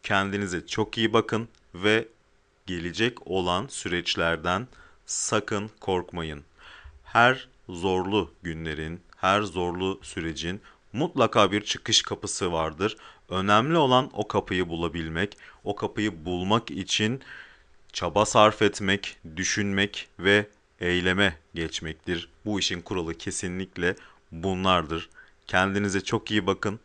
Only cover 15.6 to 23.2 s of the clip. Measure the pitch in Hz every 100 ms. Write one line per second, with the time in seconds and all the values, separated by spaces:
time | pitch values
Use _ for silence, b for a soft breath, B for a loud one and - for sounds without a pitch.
15.6 | - 101 104 - 107 87 80 90 92 113
16.6 | - 78 90 - 107 131 B B B B
17.6 | B - - - 90 85 107 120 107 107
18.6 | 104 - 98 98 - - - 80 92 -
19.6 | 101 98 101 - - - 90 101 104 _
20.6 | _ _ 90 90 90 92 101 82 _ 82
21.6 | 80 - 80 80 - 85 - _ 107 101
22.6 | 87 90 - 95 82 85